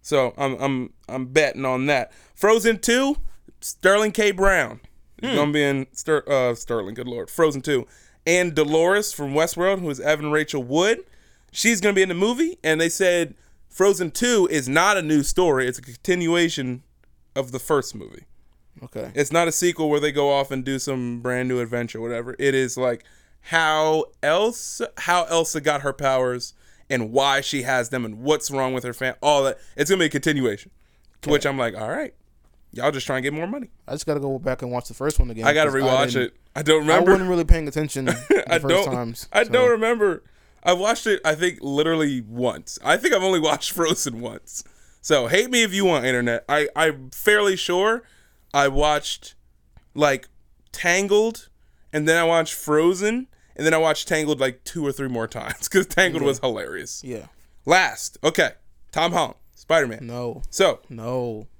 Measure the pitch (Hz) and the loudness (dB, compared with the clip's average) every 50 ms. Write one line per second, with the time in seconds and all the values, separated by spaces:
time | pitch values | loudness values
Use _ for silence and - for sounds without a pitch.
0 | _ - 151 139 127 120 - - 139 139 131 - 135 139 135 127 127 - - _ | _ 0 0 0 0 0 -2 -4 -4 -4 -4 -2 -2 -2 -2 -2 -6 -8 -12 _
1 | _ - 120 131 131 127 131 156 151 135 - - 135 131 127 127 131 143 147 131 | _ -12 -8 -8 -8 0 2 2 2 2 -2 -4 -4 -2 -2 -2 0 0 0 0
2 | 117 - - - - _ _ - - 208 220 233 190 226 226 - - - 233 254 | -2 -6 -12 -20 -20 _ _ 2 4 4 4 6 4 2 0 2 2 2 2 2
3 | 269 277 294 - - - - - _ - - _ - - - _ - 185 196 208 | 2 0 0 -2 -4 -6 -6 -8 _ -20 -20 _ -14 -14 -12 _ 4 4 4 4
4 | 214 214 - - 214 208 190 180 196 196 190 170 135 110 117 - - - _ - | 2 0 0 0 0 0 2 4 4 4 4 4 0 -2 -6 -14 -20 -20 _ -20
5 | - _ - - - 247 - 143 147 147 147 151 143 143 139 135 135 _ _ - | -20 _ -14 -8 -6 -2 0 0 2 2 2 2 2 2 0 -2 -4 _ _ -12
6 | - - 156 143 - - 143 131 127 123 120 113 - - 120 113 98 95 110 123 | -2 0 -2 -2 0 0 0 0 0 0 -2 -4 -6 -6 -6 -4 -4 -6 -10 -12
7 | 120 123 - 92 92 - - - 165 156 139 135 127 151 143 127 - - - _ | -10 -10 -10 -10 -10 -10 0 2 2 2 2 -2 -2 0 -2 -2 -2 -4 -18 _
8 | - _ _ _ _ 160 170 180 180 175 156 147 151 147 151 160 165 180 196 208 | -20 _ _ _ _ 2 2 4 2 2 2 0 2 4 4 4 4 4 2 2
9 | 208 - - - 147 139 139 151 165 175 - 165 175 190 196 185 180 156 143 131 | 0 -4 -6 -6 -6 -2 0 0 0 0 0 0 0 0 0 0 -2 -6 -6 -2
10 | - 147 156 151 151 151 147 156 151 - - 143 123 120 139 160 180 208 226 370 | 0 0 0 0 0 0 0 0 0 0 -4 -6 -4 0 0 2 2 2 2 -2
11 | - - - - _ _ _ _ _ _ - - - 226 233 190 180 208 208 190 | -4 -20 -20 -20 _ _ _ _ _ _ -8 0 2 2 2 4 2 2 4 4
12 | 190 185 175 170 190 220 247 247 330 320 370 _ - 160 156 156 165 170 - - | 2 2 2 0 0 0 2 0 -2 -4 -4 _ -2 0 0 2 0 -2 0 2
13 | 196 180 175 170 165 147 117 _ _ _ - _ - - - - 185 202 190 - | 2 2 4 2 0 -2 -6 _ _ _ -20 _ -20 -20 -2 2 4 4 4 2
14 | 180 160 - - 240 247 240 214 180 175 156 151 131 123 139 160 175 202 208 190 | -2 -4 -2 -2 0 2 4 4 2 2 2 -2 -2 2 2 4 4 4 2 0
15 | 165 151 156 147 139 - - - 185 170 139 131 131 123 123 - 123 - 117 - | 0 2 2 2 2 2 2 2 2 4 2 2 0 -2 -4 -6 -10 -12 -14 -10
16 | _ - 180 180 175 165 170 175 170 165 160 - 135 127 123 127 _ _ _ _ | _ -2 0 0 2 2 2 2 2 0 0 -4 -6 -6 -8 -10 _ _ _ _
17 | _ _ _ _ _ _ _ 135 131 123 123 127 - - 160 139 131 - - 107 | _ _ _ _ _ _ _ -6 -6 -6 -8 -10 -2 0 0 0 0 -4 -12 -14
18 | - 50 - - - _ - - - _ _ _ _ _ _ - 120 - - 113 | -16 -16 -18 -20 -20 _ -20 -20 -20 _ _ _ _ _ _ -20 -20 -16 -12 -12
19 | 120 123 - 139 147 135 147 170 170 165 160 - 180 175 165 - 160 151 147 147 | -12 -8 -4 -4 -2 0 2 2 2 2 0 0 0 0 0 0 0 0 0 2
20 | 143 151 147 147 143 143 139 139 135 - 139 131 127 135 135 131 - 143 135 131 | 0 0 0 0 0 2 2 0 0 -2 -4 -6 -4 -4 -4 -4 -4 -4 -4 -4
21 | 123 120 120 120 120 127 123 123 127 127 127 123 120 113 120 120 120 113 - 110 | -4 -6 -8 -6 -4 -4 -4 -2 -2 -2 -2 -2 -4 -4 -4 -6 -6 -6 -8 -8
22 | 113 117 120 117 120 123 - - 135 139 135 135 131 120 - 127 127 123 120 - | -8 -6 -6 -6 -8 -10 -8 0 0 2 2 2 0 -2 -2 -2 -2 -2 -2 -4
23 | - _ - - _ _ - _ _ - 170 165 160 156 156 156 156 156 156 160 | -10 _ -20 -20 _ _ -20 _ _ -2 0 0 2 2 2 2 2 2 2 0
24 | 151 - - _ - 147 160 180 208 233 240 - - - - - 240 - _ - | -2 -4 -8 _ 0 0 2 2 0 0 -4 -6 -12 -12 -8 -8 -10 -10 _ -8
25 | - - 175 165 170 165 165 165 165 - - 160 139 156 147 139 139 143 131 - | -2 0 0 0 2 2 0 0 0 0 -4 -2 0 0 -2 0 -2 -4 -4 -2
26 | 143 135 135 131 127 127 123 123 - - _ _ _ - - _ - _ 135 123 | 0 0 2 2 0 0 -2 -6 -8 -12 _ _ _ -20 -20 _ -6 _ -2 -2
27 | 113 107 117 135 135 143 135 139 135 - - 139 123 135 131 127 120 113 139 127 | -2 2 2 2 4 4 2 0 0 -2 -4 -4 -2 0 0 0 0 -2 -4 -6
28 | 120 110 107 107 123 143 151 151 - - 139 135 131 127 131 127 120 123 117 - | -6 -6 -8 -6 0 0 0 0 0 -4 -2 -2 -2 -2 -2 -4 -6 -8 -8 -6
29 | 131 131 - - - 147 151 139 135 135 - - - - - - 151 147 190 190 | -6 -6 -6 0 2 2 2 4 2 0 -2 -4 -12 -16 -4 -4 0 0 2 2
30 | 170 151 139 143 - 160 151 143 127 117 101 101 - - _ _ _ _ _ _ | 2 0 0 0 0 0 0 2 0 0 -2 -4 -12 -20 _ _ _ _ _ _
31 | _ _ _ _ - - - 147 - 143 139 135 123 117 95 101 110 113 156 277 | _ _ _ _ -2 0 0 0 0 -2 -2 -2 -4 -4 -4 -6 -6 -6 -6 -6
32 | 311 - - _ _ _ _ _ _ _ _ _ _ _ - 113 123 147 151 135 | -8 -10 -12 _ _ _ _ _ _ _ _ _ _ _ -12 -2 -2 -2 -2 -2
33 | - - 139 131 127 143 147 156 165 185 240 294 240 - - - _ - 131 151 | -4 -4 -4 -2 -2 -4 -4 -4 -6 -6 -6 -10 -10 -14 -18 -20 _ -10 -10 -8
34 | - - 147 147 135 139 135 127 - 131 127 - - 123 120 120 - - 117 - | -4 -4 -2 -2 -2 -4 -4 -4 -2 -4 -4 -4 -6 -6 -6 -6 -8 -8 -10 -4
35 | 135 151 151 - 131 120 113 110 113 139 147 151 156 147 135 135 135 135 131 131 | -4 -2 0 0 -2 -2 -4 0 0 2 4 4 2 2 2 2 2 2 4 2
36 | 143 127 120 127 123 - _ _ _ _ _ - 151 147 156 156 151 151 165 180 | 2 2 0 -2 -2 -2 _ _ _ _ _ -4 4 4 4 4 6 4 4 4
37 | 175 185 196 190 190 185 180 170 165 - - 165 156 147 - 156 156 147 - 135 | 4 4 2 0 0 0 0 0 6 6 6 6 6 -4 -2 -2 -4 -2 -4 -4
38 | 131 127 - - - - - 381 - - 170 165 151 135 165 190 185 143 131 123 | -2 -2 -2 -4 0 2 2 2 2 0 0 0 2 2 2 2 2 0 -2 -4
39 | 120 113 113 - - - - - 240 220 - 254 254 247 240 214 220 226 240 233 | -4 -6 -8 -12 -14 -2 0 0 2 2 2 4 4 4 4 2 2 0 0 2
40 | 208 196 165 - _ - _ _ _ _ _ _ - - 185 180 190 214 233 226 | 2 0 0 -2 _ -20 _ _ _ _ _ _ 2 2 2 2 2 0 -2 0
41 | - 226 202 - - 160 156 151 175 180 160 - - 139 139 143 151 165 160 160 | 0 0 0 2 2 0 0 2 0 -2 -2 -4 -8 -4 0 0 2 2 2 2
42 | 156 143 139 127 113 104 113 120 123 120 - - - - - - - 135 160 - | 0 0 -2 -4 -8 -8 -6 -2 -2 -2 -2 -4 -12 -14 -16 -6 0 0 0 2
43 | - 359 277 196 185 190 190 170 156 151 143 - - - - 175 165 160 170 - | 2 2 2 2 2 2 2 2 2 2 0 0 -4 -6 -2 -2 0 0 0 -2
44 | - 143 117 113 120 117 110 - - - - - - - _ _ - _ _ _ | -2 -6 -6 -8 -10 -12 -12 -14 -18 -16 -16 -16 -16 -16 _ _ -20 _ _ _
45 | - - 156 139 117 123 151 190 233 247 247 240 226 208 180 196 196 185 165 143 | 0 2 2 2 2 2 2 0 2 2 4 2 2 2 2 0 2 2 2 2
46 | 120 131 127 123 123 120 117 117 - - 143 151 147 147 - 147 160 160 147 135 | 2 0 0 0 0 0 -2 -2 -2 -2 0 0 0 -2 0 0 0 0 0 -4
47 | 131 127 - - - 208 208 208 208 202 190 180 - - 180 180 196 214 226 233 | -12 -16 -14 -2 0 2 2 4 2 0 0 -2 -2 -2 0 0 2 0 0 -2
48 | 240 _ _ _ _ _ _ _ _ _ - 139 139 139 135 143 147 151 151 147 | -6 _ _ _ _ _ _ _ _ _ 0 2 2 4 2 2 2 2 0 0
49 | - - - - - - - - _ _ _ _ _ _ _ - _ _ _ 139 | -2 -6 -10 -10 -12 -20 -20 -20 _ _ _ _ _ _ _ -20 _ _ _ 2
50 | 151 147 135 131 - - _ - _ _ _ _ _ _ - - - 175 175 190 | 2 2 2 0 -6 -16 _ -20 _ _ _ _ _ _ -14 -4 0 0 2 2
51 | 196 196 202 208 220 226 220 - - - _ _ _ _ _ _ - - - 156 | 2 2 4 4 2 2 -2 -6 -18 -20 _ _ _ _ _ _ -20 -8 -6 -2
52 | 151 156 165 170 170 165 165 165 160 - - - - 151 151 151 165 175 190 180 | 2 2 2 4 4 4 2 2 0 -2 -6 -10 -2 0 2 4 4 4 2 2
53 | 202 208 226 247 262 _ - _ _ _ _ - 151 156 160 160 160 160 151 - | -2 -2 -2 -4 -6 _ -18 _ _ _ _ -2 0 2 2 4 2 2 0 -2
54 | - - 175 156 156 147 151 131 135 131 123 - _ - - 170 151 139 131 - | -2 -2 -2 -2 0 -2 0 0 0 -2 -2 -6 _ -12 -8 -4 -4 -4 -4 -4
55 | 139 131 123 117 113 113 - 117 - - - - - - - 190 208 - - - | -6 -6 -4 -6 -6 -6 -8 -10 -10 -10 -10 -8 -8 0 2 2 2 2 0 2
56 | 190 180 160 160 135 143 135 117 - 131 110 - 82 65 87 87 - - - - | 2 2 0 0 0 0 0 0 -2 -4 -4 -4 -8 -10 -10 -12 -12 -12 -14 -14
57 | - 131 123 107 80 - _ _ - - _ - _ 135 165 185 185 131 - - | -12 -12 -14 -14 -14 -18 _ _ -20 -20 _ -12 _ 2 2 4 2 0 -4 -8
58 | - - - - - 156 160 - 165 127 - _ _ - - _ - - - 156 | -12 -12 -12 -2 -2 0 2 2 0 0 -2 _ _ -20 -20 _ -20 -8 -4 -2
59 | 165 170 175 175 156 - - _ - - _ - - _ 160 165 143 120 110 - | -2 0 0 -2 -2 -4 -6 _ -20 -20 _ -20 -2 _ 2 2 2 0 -4 -10
60 | 131 117 117 123 123 120 110 120 - - - - 190 170 117 - _ - 131 113 | -12 -12 -10 -8 -8 -8 -8 -8 -10 -8 0 2 2 2 2 0 _ -18 -16 -12
61 | 110 120 127 127 123 120 110 107 107 - - | -8 -6 -6 -4 -4 -6 -8 -10 -14 -16 -20